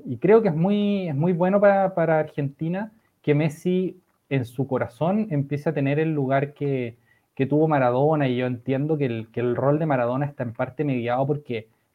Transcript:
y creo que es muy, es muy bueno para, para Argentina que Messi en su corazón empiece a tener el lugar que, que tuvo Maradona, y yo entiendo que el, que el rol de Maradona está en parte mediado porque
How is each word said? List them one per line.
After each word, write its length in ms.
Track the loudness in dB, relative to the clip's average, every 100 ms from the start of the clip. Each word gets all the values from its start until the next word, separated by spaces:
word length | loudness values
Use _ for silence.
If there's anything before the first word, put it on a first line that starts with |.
| -10
y 100 | -2
creo 240 | 4 6
que 80 | 4
es 60 |
muy, 540 | 0 0 2 0 -2 -2
es 60 |
muy 200 | 0 0
bueno 260 | 2 2 4
para, 340 | 4 4 2
para 240 | 0 0 0
Argentina 720 | 0 -4 -6 -4 -4 -4 -8 -14 _ _
que 140 | 0
Messi 640 | 2 2 -2 -2 0 -2 -6 _ _ _
en 160 | -2 -2
su 200 | -6 -2
corazón 600 | -2 -4 -2 -2 0 -2
empiece 380 | -2 -2 -4 -2
a 60 |
tener 240 | -2 0 0
el 160 | 0
lugar 400 | 0 0 0 -2
que, 420 | -4 -4 -2 -4 -10 _ _ _
que 100 | -4
tuvo 240 | 0 2 2
Maradona, 580 | 4 2 2 2 2 0
y 120 | 0
yo 80 | -2
entiendo 500 | -4 -4 -2 0 0
que 80 |
el, 240 | -2 -4 -6
que 100 | -4
el 140 | -2
rol 240 | 0 2 2
de 60 |
Maradona 400 | 0 0 0 -2
está 200 | -4 -6
en 100 | -8
parte 280 | -6 -8 -4
mediado 440 | -2 -2 -2 -2 -2
porque 420 | -2 -4 -10 -10 _ _